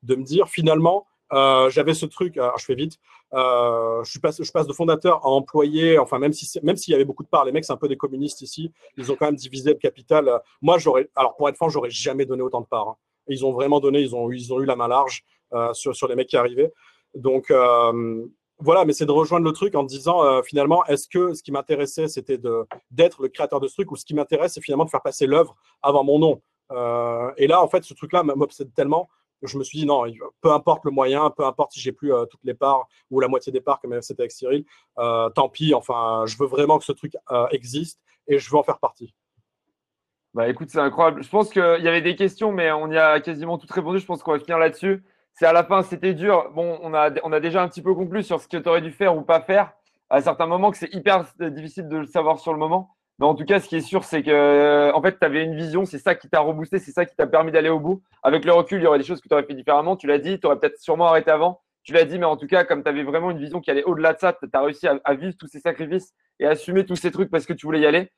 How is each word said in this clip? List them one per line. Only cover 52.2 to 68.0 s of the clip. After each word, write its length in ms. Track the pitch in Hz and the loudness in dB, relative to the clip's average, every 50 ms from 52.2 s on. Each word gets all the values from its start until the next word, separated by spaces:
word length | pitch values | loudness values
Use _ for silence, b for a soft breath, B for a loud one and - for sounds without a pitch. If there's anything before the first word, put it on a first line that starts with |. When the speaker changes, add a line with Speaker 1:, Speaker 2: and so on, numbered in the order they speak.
| 160 156 160 156 | 0 0 0 -2
Speaker 2:
sur 140 | - 170 160 | -2 -6 -4
le 60 | 151 | -4
moment. 360 | 156 160 165 185 185 _ _ _ _ _ _ _ | -2 -2 -2 -2 -4 _ _ _ _ _ _ _
Mais 60 | 139 | 2
en 100 | 147 156 | 2 2
tout 100 | 156 156 | 0 0
cas, 140 | - 202 196 | 0 0 0
ce 80 | - - | 0 -2
qui 80 | - | -6
est 60 | 165 | -8
sûr, 220 | 160 - - 190 - | -6 -2 -4 -4 -4
c'est 200 | - - 156 135 | -2 -4 -4 0
que, 80 | 151 | 2
euh, 600 | 151 147 143 147 143 143 147 147 147 147 147 147 143 | 2 4 4 6 6 6 6 4 4 4 4 4 2
en 80 | 156 | 2
fait, 180 | 139 185 190 - | 2 0 0 0
t'avais 240 | - 156 139 151 160 | -2 0 0 -2 -4
une 120 | 160 160 | -4 -6
vision, 300 | 151 165 160 151 180 196 | -8 -8 -4 -4 -4 -4
c'est 140 | 185 - 143 | -4 -8 -6
ça 160 | - 196 175 | -2 -2 -2
qui 140 | 175 - - | -2 -4 -2
t'a 100 | - 160 | 0 0
reboosté, 400 | 151 151 160 156 156 - - 190 | 0 0 -2 -6 -8 -6 -6 -6
c'est 120 | 185 - | -6 -6
ça 140 | 139 - 175 | -4 -4 -4
qui 100 | 170 _ | -4 _
t'a 120 | - 156 131 | -4 -2 2
permis 240 | 160 160 160 165 | 2 2 2 4
d'aller 180 | 156 165 156 160 | 2 2 2 2
au 100 | 160 160 | 0 -2
bout. 220 | 151 160 190 190 _ _ _ _ - | -2 -4 -4 -6 _ _ _ _ 0
Avec 220 | 135 143 156 143 | 2 2 2 2
le 60 | 160 175 | 4 4
recul, 280 | 170 170 170 196 196 | 4 4 2 -2 2
il 20 | 165 | 2
y 40 | 165 | 4
aurait 100 | 147 143 | 4 4
des 60 | 135 | 2
choses 160 | - 180 - | -2 -8 -12
que 60 | _ _ | _ _
t'aurais 160 | 160 147 143 | 0 0 0
fait 80 | 143 143 | -2 -10
différemment. 420 | 131 123 - 147 147 151 170 190 | -8 -2 2 2 2 2 0 -4
Tu 120 | 190 - 143 | -4 0 0
l'as 100 | 147 143 | 0 0
dit, 220 | 139 165 196 185 | 0 -2 -6 -2
t'aurais 180 | - - 143 143 | 0 0 0 2
peut-être 200 | 156 147 - - | 0 -2 -2 -4
sûrement 280 | - - 165 160 175 170 | -4 -4 0 2 4 4
arrêté 220 | 165 160 160 165 | 4 4 4 2
avant. 320 | 156 151 160 180 180 - _ _ _ _ _ | 2 2 2 0 -2 -4 _ _ _ _ _
Tu 100 | - 135 | 0 4
l'as 120 | 165 165 | 4 4
dit, 140 | 143 160 180 | 4 2 -2
mais 60 | 175 | 0
en 120 | 165 151 143 | 0 -2 -2
tout 100 | 147 143 | -4 0
cas, 160 | 185 185 175 | 0 0 2
comme 200 | 175 170 143 139 | 2 -2 -2 -2
t'avais 200 | 156 143 143 147 | -4 -4 -4 -4
vraiment 280 | 135 143 160 170 180 | -4 -4 -2 -2 -2
une 60 | 175 156 | -6 -6
vision 220 | 143 151 165 180 | -8 -8 -10 -10
qui 80 | - - | -4 -2
allait 120 | 143 139 143 | -2 -2 0
au-delà 300 | 180 170 147 160 160 156 | -2 -2 2 2 2 2
de 60 | - | 2
ça, 140 | - 185 175 | 0 -2 -2
t'as 280 | - - 123 - 135 | -2 -10 -4 -2 0
réussi 260 | 135 147 151 143 - 170 | 0 0 -2 -2 0 0
à, 120 | 139 139 _ | 0 0 _
à 100 | 147 143 | -2 -2
vivre 220 | 135 156 190 175 _ | -2 -2 -10 -10 _
tous 100 | - 147 | -16 -18
ces 120 | - 147 | -18 -6
sacrifices 540 | 139 170 160 - - 147 160 185 185 _ _ _ _ _ _ _ | -4 -4 -4 -4 -6 -6 -6 -6 -6 _ _ _ _ _ _ _
et 60 | - | 0
à 60 | 147 | 0
assumer 340 | 156 151 151 - 175 190 196 | 0 0 -2 -2 0 0 0
tous 100 | 190 180 | 0 -4
ces 160 | 165 - 180 | -4 -4 -4
trucs 180 | 139 151 196 190 | -2 -2 -4 -2
parce 160 | - 165 143 | -2 -4 -4
que 80 | - 175 | -4 -10
tu 120 | - - | -10 -6
voulais 140 | 151 156 156 | -4 -2 2
y 40 | 151 | 2
aller. 260 | 151 151 170 | 4 4 2